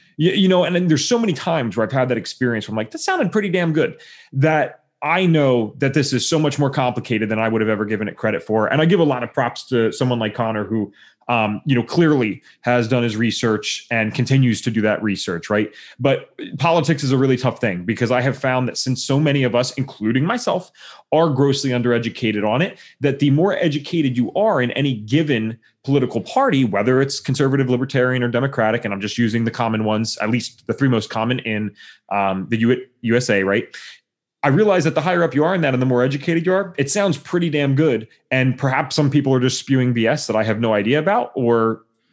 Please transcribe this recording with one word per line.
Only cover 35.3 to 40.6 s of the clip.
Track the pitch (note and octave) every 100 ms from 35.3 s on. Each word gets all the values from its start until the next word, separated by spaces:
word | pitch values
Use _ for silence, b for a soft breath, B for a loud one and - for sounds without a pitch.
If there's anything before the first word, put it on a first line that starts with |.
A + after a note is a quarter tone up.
| C3+
you |
are | D#3+
in | F#3
that | D3
and | B2+
the | C3
more | B2
educated | C3 C#3 F3 E3+ F3
you |
are, | F#3+ F#3 -
it | C#3
sounds | G#3 G3+ C#3
pretty | - F3 E3+
damn | D3 C#3 C3+
good. | D#3+ A2+ A#2 b b
And | C3 B2+ -
perhaps | C3+ C3 C3+ -
some | C#3+
people | D3 C#3
are | C3
just | B2+ -
spewing | - C3+ B2
B | A#2 A2
S | D3 -
that | G#2+
I |
have | A2
no | G#2+